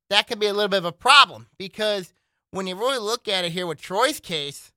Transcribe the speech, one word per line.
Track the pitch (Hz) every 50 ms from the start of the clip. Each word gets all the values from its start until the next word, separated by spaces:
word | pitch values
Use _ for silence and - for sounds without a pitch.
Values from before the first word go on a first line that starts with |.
| _ _
that | 196 208 220 -
could | 247 208
be | 214 208
a | 196
little | 208 214 196
bit | 196 196
of | 170
a | 170
problem, | 165 - - 247 277 285 254 185 135 110 117 - _ _
because | 190 190 - - 214 214 208 196 180 - _ _ _ _ _ _ _ _
when | - 185 190 185
you | 185
really | 185 226 262 277 240
look | 208 208 233 240 - 214
at | 196 185 180
it | 175
here | 165 185 180 175
with | 156 -
Troy's | - - 185 202 247 294 311 -
case | - - 175 151 143 143 135 - - - _